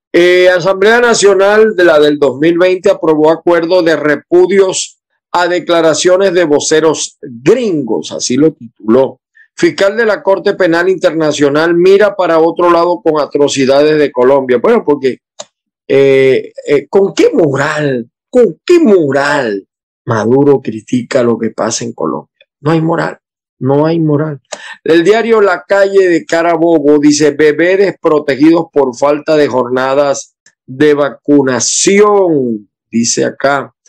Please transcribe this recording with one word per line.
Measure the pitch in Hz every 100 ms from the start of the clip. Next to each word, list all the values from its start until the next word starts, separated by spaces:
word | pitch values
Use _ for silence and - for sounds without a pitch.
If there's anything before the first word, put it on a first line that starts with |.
| _
Eh, | 175 175 180 180
Asamblea | 180 170 190 202 240
Nacional | 240 220 202 190 196 214 220 180
de | 175
la | 156
del | 147 147
dos | 139 123
mil | 160 170
veinte | 185 185 196
aprobó | 185 160 156 156
acuerdo | 165 175 170 165 185
de | 165 151
repudios | 147 143 - 175 180 196 190 165 - _ _ _ _
a | 175 175
declaraciones | 175 - 170 160 151 185 180 196 175
de |
voceros | 165 143 - 156 156 147 - _
gringos, | 151 117 139 240 233 160 120 90 -
así | 80 - 127
lo | 156
tituló. | 147 117 _ 110 120 131 - _ _ _ -
Fiscal | 170 - 196 214
de | 233
la | 190
Corte | 196 196 190
Penal | 196 180 165 180
Internacional | 190 180 156 156 143 143 143 165
mira | 175 180 196 208 196
para | 175 165
otro | 165 160 175
lado | 170 170 175
con | 165 151
atrocidades | 139 147 139 127 131 139 151 156
de | 143
Colombia. | - 123 139 131 120
Bueno, | 175 233 -
porque, | 147 131 117 _ - - _ _ _ -
eh, | 135 139 135 135 123 - - -
eh, | 143 -
¿con | 196 190
qué | 160 440
moral, | 311 156 135 147 151 147 127 117 _ _
con | 254 226 160 -
qué | 349
moral | 294 190 147 139 143 147 120 98 - _ _ _ -
Maduro | 113 104 135 139 135
critica | 127 110 - 127 117 131
lo | 120 113
que | 113
pasa | - 104 117
en | 117
Colombia? | 113 80 67 76 _ _ _
No | 147
hay | 160
moral, | 160 165 160 - _ _ _ -
no | 127 143 156
hay | 165
moral. | 156 147 156 143 _ - - - -
El | 165
diario | 170 220 226 220
La | 202 175 -
Calle | 196 196 196 185
de | 165 -
Carabobo | 165 170 165 170 165 143 147
dice, | 147 147 151
bebés | 139 151 147 175 190
desprotegidos | 196 - 165 151 147 127 151 170 165
por | 147 131 117
falta | 139 147 147 156
de | 139
jornadas | 123 123 127 131 135 143 135 - _ _ _ -
de | 131 151
vacunación, | 147 143 113 - 147 131 123 - - - 202 208 202 185 151 123 110 104 _ _
dice | 113 117 - 127
acá. | - 135 139 117 _